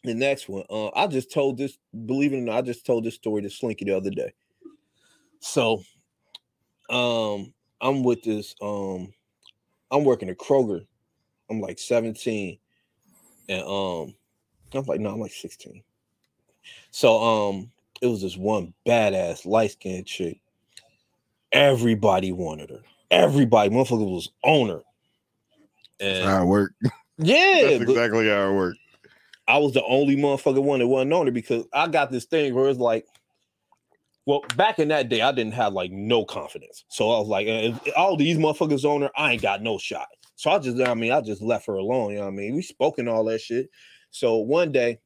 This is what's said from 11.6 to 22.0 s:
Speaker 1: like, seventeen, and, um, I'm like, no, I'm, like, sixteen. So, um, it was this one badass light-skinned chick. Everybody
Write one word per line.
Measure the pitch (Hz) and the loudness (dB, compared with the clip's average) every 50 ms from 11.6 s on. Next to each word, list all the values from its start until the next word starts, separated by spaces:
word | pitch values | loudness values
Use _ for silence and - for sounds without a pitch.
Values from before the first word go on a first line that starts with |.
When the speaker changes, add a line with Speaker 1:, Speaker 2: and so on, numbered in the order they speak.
Speaker 1:
like, | 98 - 92 - | -8 -8 -10 -12
seventeen, | - - 120 117 113 113 110 - - 123 113 104 98 90 - _ _ _ _ _ _ _ _ _ _ _ _ _ _ _ _ _ _ - | -4 0 0 0 0 -2 -8 -6 -6 -4 -4 -4 -6 -8 -12 _ _ _ _ _ _ _ _ _ _ _ _ _ _ _ _ _ _ -8
and, | 95 92 - | -8 -8 -6
um, | - 98 98 98 92 87 82 76 62 - _ _ _ _ _ _ _ _ _ _ _ - | -6 -4 -4 -4 -4 -4 -6 -8 -10 -14 _ _ _ _ _ _ _ _ _ _ _ -8
I'm | 135 135 | -8 -4
like, | 117 - 101 | -4 -4 -4
no, | 107 101 | -4 -6
I'm, | 101 110 | -6 -8
like, | 110 - - | -10 -10 -12
sixteen. | - - - - _ - - - 98 _ _ _ _ _ _ _ _ _ _ _ _ _ _ _ _ _ - - - _ _ | -16 -18 -18 -18 _ -20 -20 -20 -20 _ _ _ _ _ _ _ _ _ _ _ _ _ _ _ _ _ -20 -20 -20 _ _
So, | - - - 123 113 110 | -4 4 4 4 6 6
um, | 113 117 113 107 104 101 98 95 98 120 _ _ _ _ _ - | 4 2 2 2 0 -2 -4 -6 -10 -14 _ _ _ _ _ -2
it | 131 | -2
was | 123 117 98 | -2 0 0
this | 95 92 87 | -6 -8 -8
one | 95 92 104 110 101 85 85 - _ _ | -4 -2 -2 -2 -2 -4 -8 -14 _ _
badass | 120 117 117 110 101 98 92 90 85 82 - - | 2 2 4 4 2 2 0 -2 -2 -4 -8 -4
light-skinned | 90 104 113 113 101 - _ - 95 92 92 92 | 0 2 2 2 0 -4 _ -10 -10 -10 -10 -10
chick. | - - - 92 82 - _ _ _ _ _ _ _ _ - _ _ _ _ _ _ _ _ _ _ _ _ _ _ | -12 -8 -6 -6 -6 -6 _ _ _ _ _ _ _ _ -20 _ _ _ _ _ _ _ _ _ _ _ _ _ _
Everybody | - 131 143 143 135 117 117 117 113 107 | 4 6 6 6 4 4 2 2 2 4